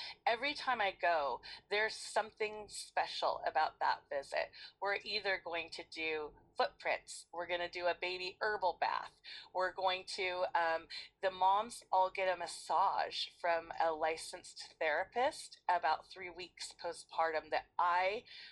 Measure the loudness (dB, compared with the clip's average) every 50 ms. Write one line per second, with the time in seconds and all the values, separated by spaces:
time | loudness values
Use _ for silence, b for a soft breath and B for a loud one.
0 | B B B B 0 0 0 2 0 -2 -2 -2 0 0 2 2 2 0 0 0
1 | 2 2 4 4 2 2 0 -2 B B B B B B 0 2 2 2 -2 -4
2 | -8 -2 0 0 0 0 -2 -4 -4 -4 -4 -6 -10 -10 -12 -12 -12 -6 -2 -2
3 | 0 0 0 0 0 0 0 0 0 0 2 2 2 2 2 0 2 2 2 0
4 | -2 -4 -4 -4 -4 -2 -2 -2 -2 -2 B B B B B B -2 -2 -2 -2
5 | -2 -4 -6 -4 -2 -2 -2 -2 -2 -4 -4 -4 -6 -6 -8 -12 -12 -10 -8 -6
6 | -4 -2 -2 -2 -4 -6 -10 -14 -20 _ _ 0 0 0 -2 -4 -2 -2 -2 -2
7 | -4 -8 -16 -16 -14 _ -8 -6 -4 -2 -2 -2 -2 -4 -4 -2 0 0 0 0
8 | -2 -4 -4 -4 -6 -8 -6 -4 -2 -2 0 0 0 0 0 0 0 0 0 -2
9 | -4 -6 -12 _ -18 B B B B B B 0 0 0 0 0 0 0 0 0
10 | -4 -6 -4 -2 0 0 0 0 0 0 2 2 2 2 2 0 -2 -6 B B
11 | B B B _ -2 -2 0 4 6 6 6 6 4 0 -6 -14 -4 2 4 4
12 | 4 4 2 2 2 2 2 0 -2 -6 -8 -8 -4 0 4 4 4 4 4 2
13 | 0 -2 -2 -4 -6 -6 -6 -2 0 2 2 2 0 -2 -2 0 2 2 2 2
14 | 0 0 0 -2 -4 -10 -12 -12 -14 -14 -16 -16 -16 -12 -6 -2 0 2 2 2
15 | 0 0 0 2 2 2 0 -2 -10 -16 -18 -6 _ 2 2 2 4 2 0 0
16 | -2 -8 -14 -12 -12 -12 -10 -12 -12 -12 _ -12 -12 -12 -10 -8 -8 -8 -6 -8
17 | -10 -6 0 2 2 2 2 0 -2 0 -2 -2 -2 -2 _ 2 4 4 4 4
18 | 4 2 0 -2 -6 B B B B B